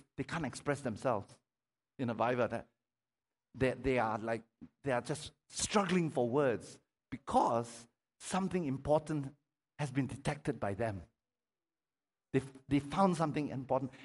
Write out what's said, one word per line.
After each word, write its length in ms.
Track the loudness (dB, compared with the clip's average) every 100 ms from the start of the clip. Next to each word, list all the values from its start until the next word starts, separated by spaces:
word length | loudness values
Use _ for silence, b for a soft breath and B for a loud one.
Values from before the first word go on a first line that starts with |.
| -16 -10
they 80 |
can't 220 | -6 -4 -4
express 340 | -4 -4 -2
themselves 540 | -2 -2 0 0 -2 -16 _ _ _ _ _ -6
in 120 | -4
a 40 |
viva, 340 | 0 2 2 0
that 180 | 0 -8 _ _ _ _ _ _ _ _
they, 200 | 0 0 2
they 160 | 0 2
are 200 | 2 0
like, 240 | -2 -4 -4 _ -20 _
they 80 | -2
are 80 | -2
just 320 | -2 -6 -8 -16 _
struggling 640 | -6 0 2 4 2 2
for 180 | 2 2
words 500 | 4 4 2 -4 -18 _ _ _
because 760 | -12 0 2 4 2 0 -10 -20 _ _ _
something 460 | -4 -2 0 0
important 640 | 0 -2 2 2 2 -4 -4 -10 _ _ _ -6
has 120 | -2
been 160 | 0 -2
detected 540 | -2 -4 -4 -4 -2
by 140 | -2
them. 280 | 0 -2 -2 -10 _ _ _ _ _ _ _ _ _ _ _ _
They've, 180 | -2 -2 -10 0
they 100 | 0
found 360 | 0 2 4 4
something 320 | 0 0 -2
important, 420 | -6 -2 -2 -2 B